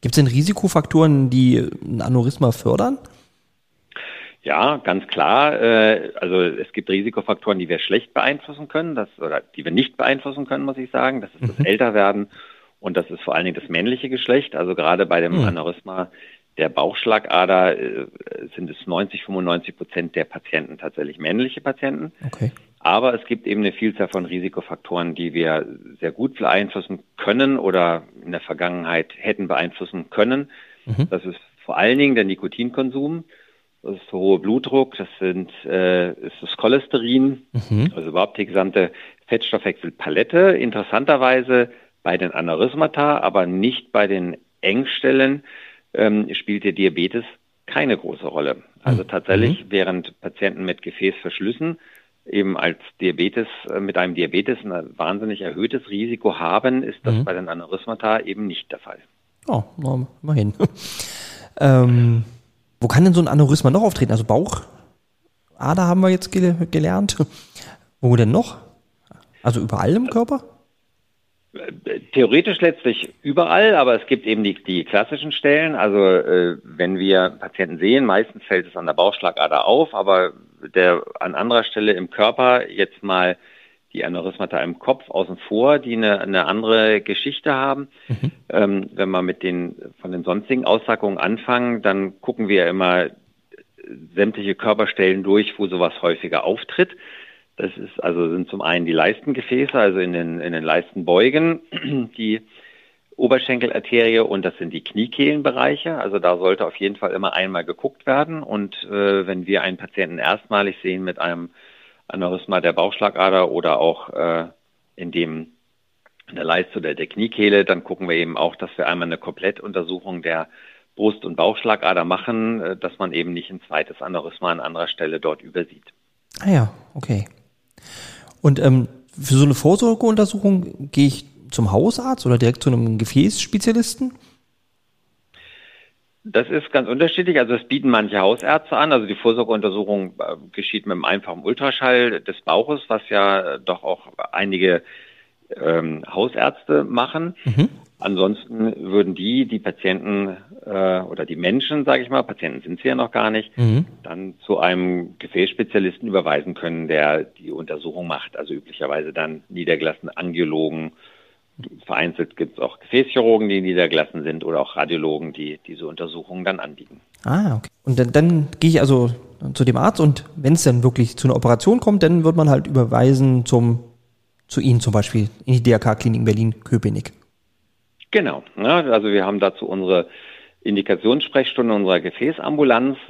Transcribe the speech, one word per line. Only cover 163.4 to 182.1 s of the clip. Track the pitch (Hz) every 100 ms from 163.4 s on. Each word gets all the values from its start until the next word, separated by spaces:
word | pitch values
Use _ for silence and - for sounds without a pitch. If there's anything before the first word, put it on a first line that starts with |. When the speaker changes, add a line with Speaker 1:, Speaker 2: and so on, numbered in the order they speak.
| 107
Speaker 2:
die | 98
niedergelassen | 92 87 85 80 76 82
sind | 78 80
oder | 78 82
auch | 69 -
Radiologen, | 76 82 78 76 80
die | 76 76 76 -
diese | 80 80
Untersuchungen | 69 85 82 80 92
dann | 90 95
anbieten. | - 73 - - _ _
Speaker 1:
Ah, | 117 147 208 113
okay. | - _
Und | - 127
dann, | 120
dann | 120 165 170 147 -
gehe | 160
ich | 160
also | 135 131 120 120 - - 135
zu | 131
dem | 131 -
Arzt | 165 -
und | 151 135 - -
wenn's | 139 165
dann | 143 120
wirklich | 123 123 120 -
zu | 135
einer | 127
Operation | 123 117 - 240
kommt, | 233 208
dann | 170 175
wird | 160 165
man | 156
halt | 135 -
überweisen | 135 117 120 123 135 135 127 120
zum, | 123 117 117 - _ _ _ _ _ _
zu | -
Ihnen | 131 120
zum | 117
Beispiel | 104 101 113 104 - -
in |
die | 127
D | 117
R | 127
K | 120
Klinik | 107 127 113 113
Berlin-Köpenick. | 107 110 110 - 117 107 104 113 _ _ _ _ _ _ _ _ _ -
Speaker 2:
Genau. | 214 156 71 - -
Ja, | 110 170
also | 147 113 107
wir | 101
haben | 95 101
dazu | 98 - -
unsere | 95 92 92 82 - - - - _
Indikationssprechstunde | 113 101 98 92 110 135 - 139 127 - 117
unserer | 104 95 90
Gefäßambulanz. | 87